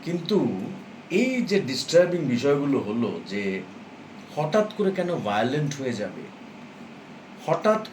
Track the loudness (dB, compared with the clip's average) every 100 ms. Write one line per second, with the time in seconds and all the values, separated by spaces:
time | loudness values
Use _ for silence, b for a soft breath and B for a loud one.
0 | -4 -4 2 2 4 0 -6 -10 -14 -16
1 | 0 2 4 2 2 2 2 -4 4 6
2 | 6 4 2 2 4 4 4 2 2 0
3 | 0 -2 -4 -2 -2 -2 -6 -14 -18 -18
4 | -18 -18 -10 -4 2 2 2 2 0 2
5 | -2 -2 0 2 2 2 -2 -2 -4 -2
6 | -4 -8 -14 -16 -18 -18 -18 -18 -18 -18
7 | -18 -18 -18 -10 -2 0 4 2 0